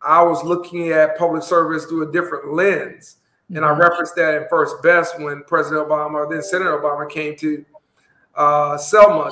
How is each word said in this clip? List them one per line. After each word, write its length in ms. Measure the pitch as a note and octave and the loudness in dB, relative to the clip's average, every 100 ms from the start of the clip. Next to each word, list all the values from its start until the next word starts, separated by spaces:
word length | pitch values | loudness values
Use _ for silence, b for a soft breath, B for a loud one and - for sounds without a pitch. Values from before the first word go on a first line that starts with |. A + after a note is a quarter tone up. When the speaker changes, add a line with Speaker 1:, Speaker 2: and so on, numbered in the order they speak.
Speaker 1:
I 200 | C#3+ E3 | 2 4
was 220 | E3+ D3+ | 4 2
looking 480 | D#3+ F3 - F3 E3+ | -2 -4 -4 -6 -2
at 260 | D#3 D#3 D#3 | 2 2 0
public 260 | E3+ D#3+ | -2 -2
service 420 | - F3 D#3+ D#3+ D3 | 0 0 2 -2 -6
through 220 | E3 D3+ | -6 -4
a 40 | |
different 420 | E3 E3+ C#3+ C#3+ | -4 -4 -8 -6
lens. 640 | D#3 G3 E3 - - - - _ _ - | -2 0 0 -4 -14 -20 -20 _ _ -14
And 100 | D#3+ | -2
I 60 | D3+ | 0
Speaker 2:
Mm-hmm. 120 | D3 | 4
Speaker 1:
referenced 340 | E3+ E3+ E3 E3+ | 4 2 -4 0
that 180 | D#3+ | 0
in 140 | D3+ - | 0 0
First 320 | E3+ D3 - | 0 -2 0
Best 380 | E3+ E3+ E3 D#3 | 4 4 2 -6
when 220 | D3 D3 | -10 -10
President 440 | - E3 D3 D3+ D3+ | -2 -2 0 -2 0
Obama, 400 | D3+ D3+ D3+ D3 | -2 -2 -4 -4
then 140 | D#3+ | -6
Senator 380 | D#3 F#3 F#3 D3 | -4 -4 -2 -2
Obama, 280 | D3 D3 A3+ | -2 -4 -8
came 280 | D#3 D3+ D3 | -8 -10 -6
to, 280 | D#3 D3 - - _ _ _ _ _ | -6 -6 -10 -20 _ _ _ _ _
uh, 420 | D3 D3 D3 D3 D3 | -2 2 2 0 -4
Selma 560 | - G#3 G#3 G#3 D#3+ | 2 6 8 6 -4